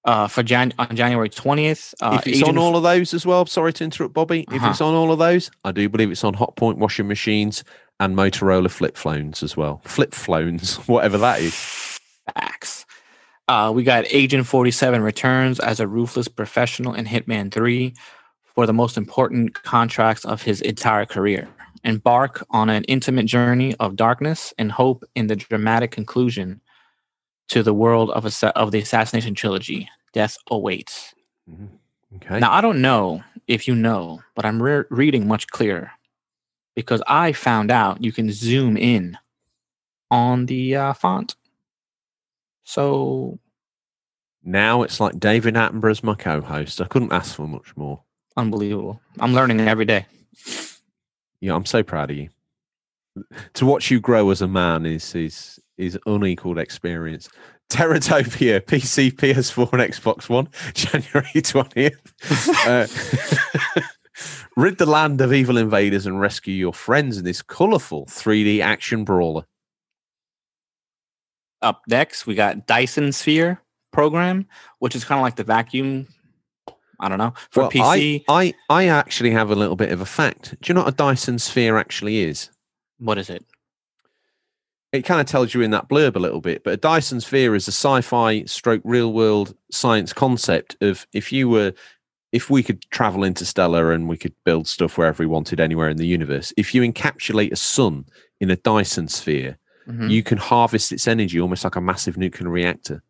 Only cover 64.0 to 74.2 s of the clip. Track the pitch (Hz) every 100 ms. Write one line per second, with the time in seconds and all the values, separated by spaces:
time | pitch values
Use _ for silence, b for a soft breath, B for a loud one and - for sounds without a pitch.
64 | _ B B B B - 170 185 151 151
65 | 156 135 131 135 127 123 110 104 101 98
66 | 98 95 98 - - 95 90 - - 139
67 | 143 101 90 87 - - 196 196 - 76
68 | 67 - 110 107 104 104 92 - - 113
69 | 101 92 85 78 - _ _ _ _ _
70 | _ _ _ _ _ _ _ _ _ _
71 | _ _ _ _ _ _ 113 - - 131
72 | 156 - - 101 101 104 - 117 127 -
73 | 143 135 - 156 170 180 _ _ _ -
74 | 151 170